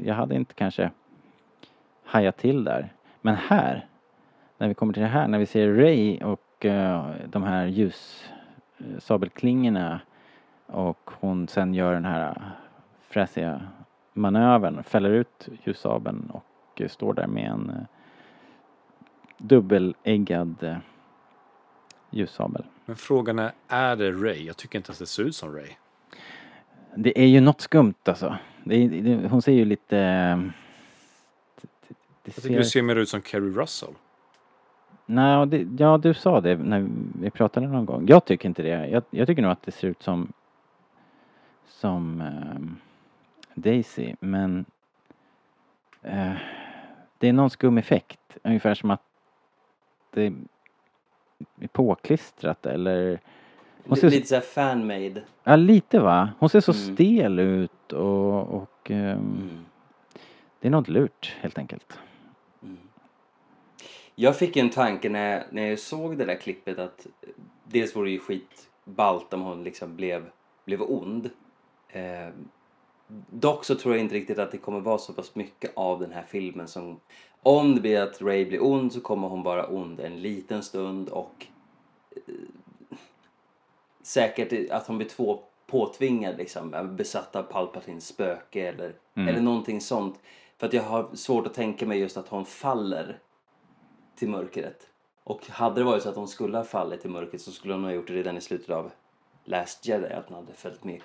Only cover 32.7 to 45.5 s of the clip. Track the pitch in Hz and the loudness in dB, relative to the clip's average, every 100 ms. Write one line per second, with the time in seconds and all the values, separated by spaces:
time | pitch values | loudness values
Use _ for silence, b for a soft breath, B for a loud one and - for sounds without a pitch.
32.7 | 131 120 113 107 104 - 104 98 95 160 | 4 4 2 0 -2 -4 -2 -2 -2 -4
33.7 | - - 76 _ _ _ _ _ _ _ | -6 -12 -16 _ _ _ _ _ _ _
34.7 | _ _ - - 117 135 143 143 151 87 | _ _ -18 -2 4 6 6 4 2 -2
35.7 | 127 151 156 165 165 190 147 87 87 - | 4 6 8 6 2 4 4 4 2 2
36.7 | 101 98 57 - - 95 - 110 - 135 | 0 0 -4 -8 -6 -6 0 0 2 -2
37.7 | 131 110 64 90 170 - 92 98 85 80 | -2 -2 0 8 8 8 2 0 -2 -2
38.7 | 85 73 113 - 113 123 165 101 90 - | -2 -2 -2 -2 0 2 4 2 0 -4
39.7 | - 95 87 - 87 87 - _ _ _ | -6 -6 -4 -4 -4 -4 -10 _ _ _
40.7 | _ _ _ b b b b b b _ | _ _ _ b b b b b b _
41.7 | - 104 90 82 82 78 73 - - 78 | -6 -4 -2 -4 -6 -8 -8 -10 -10 -10
42.7 | 82 b b b b b _ - - 104 | -12 b b b b b _ -18 -4 2
43.7 | 123 113 - 58 - 95 95 95 92 92 | 2 0 -6 -10 -8 -4 -2 0 -2 -6
44.7 | _ _ _ _ b b b b | _ _ _ _ b b b b